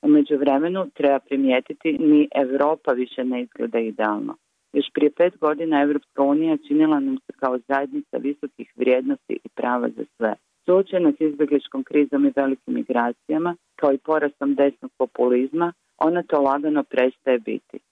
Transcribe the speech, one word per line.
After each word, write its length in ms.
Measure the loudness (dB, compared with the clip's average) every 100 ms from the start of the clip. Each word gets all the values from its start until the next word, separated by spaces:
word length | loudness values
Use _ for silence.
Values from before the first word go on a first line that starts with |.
U 60 | 4
međuvremenu 800 | 4 4 0 2 2 0 -2 -6
treba 260 | -2 0 0
primijetiti, 760 | _ -2 2 0 -2 -6 -4 0
ni 300 | 4 4 4 0
Europa 560 | 0 0 0 0 -2
više 320 | -2 -2 -4
ne 180 | -4 -4
izgleda 380 | -6 -6 -4 -2
idealno. 560 | -4 -2 -2 -2 -6 -12 _ _ _
Još 120 | -4 -2
prije 180 | 0 0
pet 260 | 2 0 2
godina 440 | -4 -2 0 0
Europska 400 | 2 -2 _ -2
unija 360 | 2 2 2 -2 0
činila 320 | 2 2 2
nam 180 | -2 -6
se 160 | _ -6
kao 200 | -4 -4 -2
zajednica 500 | -4 -2 -8 -8 -6
visokih 560 | -6 -6 -12 -14 -20 -2
vrijednosti 640 | 0 2 0 -6 _ -10
i 60 | -10
prava 400 | -6 -4 -2 -4
za 140 | -6 -14 _
sve. 160 | -4 -4 _ _ 0
Suočena 460 | 2 2 0 0
s 100 | 0
izbjegličkom 600 | -2 -2 0 0 -2 -12
krizom 420 | -2 0 0 2 0
i 80 | 0
velikim 380 | -2 -4 -6
migracijama, 840 | -6 -2 -2 -2 -6 -6 -4 -4 -6 _ -2
kao 180 | 0
i 40 | 0
porastom 580 | 0 -2 -2 -4 -4 2
desnog 360 | 0 0 -18 _
populizma, 760 | -6 0 0 2 0 -2 -4 -4 _ _
ona 260 | 0 0
to 180 | 0 0
lagano 420 | 2 0 0 -2
prestaje 560 | -2 0 0 0 -2 -2
biti. 400 | -2 -10 _ -20 _